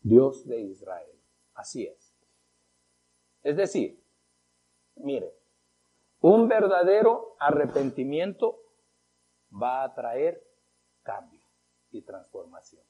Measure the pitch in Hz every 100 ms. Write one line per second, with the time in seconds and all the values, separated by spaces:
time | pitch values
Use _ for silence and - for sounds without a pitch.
0 | 110 113 135 127 - 117 101 92 95 90
1 | 85 _ _ _ _ - 101 131 95 -
2 | _ _ _ _ _ _ _ _ _ _
3 | _ _ _ _ 143 147 - - 110 -
4 | _ _ _ _ _ _ _ _ _ -
5 | 139 135 92 - _ _ _ _ _ _
6 | _ _ 165 214 226 220 196 185 180 202
7 | - - - - 147 147 139 147 135 135
8 | 135 147 185 196 226 - _ _ _ _
9 | _ _ _ _ _ 101 120 131 135 -
10 | 120 123 156 170 _ _ _ _ _ _
11 | - 101 - 80 _ _ _ _ _ 110
12 | - 95 90 98 85 85 - _ _